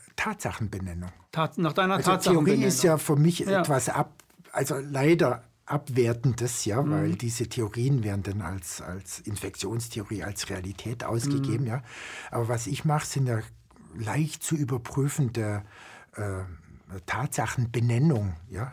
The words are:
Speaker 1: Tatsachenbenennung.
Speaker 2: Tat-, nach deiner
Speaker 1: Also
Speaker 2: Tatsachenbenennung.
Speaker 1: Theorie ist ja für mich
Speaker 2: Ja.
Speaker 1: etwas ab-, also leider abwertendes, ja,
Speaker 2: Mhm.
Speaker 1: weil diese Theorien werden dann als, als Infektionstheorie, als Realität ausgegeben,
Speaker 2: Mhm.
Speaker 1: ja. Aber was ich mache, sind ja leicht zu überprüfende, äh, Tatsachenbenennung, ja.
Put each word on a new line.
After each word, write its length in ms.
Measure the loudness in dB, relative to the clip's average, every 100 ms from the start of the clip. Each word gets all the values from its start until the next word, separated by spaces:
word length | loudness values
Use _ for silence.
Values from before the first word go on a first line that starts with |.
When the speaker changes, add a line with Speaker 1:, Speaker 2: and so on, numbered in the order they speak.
| -16 -6
Speaker 1:
Tatsachenbenennung. 960 | -6 -4 -6 -4 -4 -4 -8 -8 -10 -12 _
Speaker 2:
Tat-, 260 | -2 -2 0
nach 140 | 0
deiner 220 | 2 2 2
Speaker 1:
Also 160 | 2
Speaker 2:
Tatsachenbenennung. 480 | 2 4 6 6 6
Speaker 1:
Theorie 80 | 4
ist 160 | 4
ja 140 | 4 4
für 180 | 4 6
mich 240 | 6 4
Speaker 2:
Ja. 220 | 2 2
Speaker 1:
etwas 260 | 4 2 2
ab-, 340 | -2 -2 _ -20 _ -8
also 240 | -4 -2 -2
leider 640 | -2 2 4 6 4 2 -8 _ -4
abwertendes, 1000 | -4 0 2 4 4 2 2 -2 -2 0
ja, 160 | 0
Speaker 2:
Mhm. 100 | 2
Speaker 1:
weil 240 | 2 0 0
diese 320 | -2 -2 -4
Theorien 540 | -2 -4 0 2 2
werden 200 | 2 -2
dann 180 | -2 -4
als, 400 | -4 -6 -8 -12
als 380 | -10 -10 -10 -12
Infektionstheorie, 1040 | -8 -8 -8 -6 -6 -4 -6 -8 -6 -6
als 260 | -6 -8 -6
Realität 540 | -6 -6 -8 -8 -6
ausgegeben, 600 | -2 -2 0 0 0 0 -2
Speaker 2:
Mhm. 40 |
Speaker 1:
ja. 140 | -4 -6 -16 -14 -14 -8
Aber 160 | -4 0
was 200 | -2 -2
ich 180 | -2 2
mache, 200 | 0 0
sind 220 | -2 0
ja 120 | 0 -4 -14 _ -20 -18 -8
leicht 460 | -4 0 -2 -2
zu 120 | -4 -2
überprüfende, 1080 | 0 -2 -4 -2 -2 0 0 0 -2 -4 -6 -18 -20 -20 -18 -8
äh, 280 | -6 -4 -8 -12 -18 -20 -14 -14 -6
Tatsachenbenennung, 1300 | -4 -2 -2 -2 0 0 2 2 4 4 4 0 -4 -10
ja. 240 | -8 -8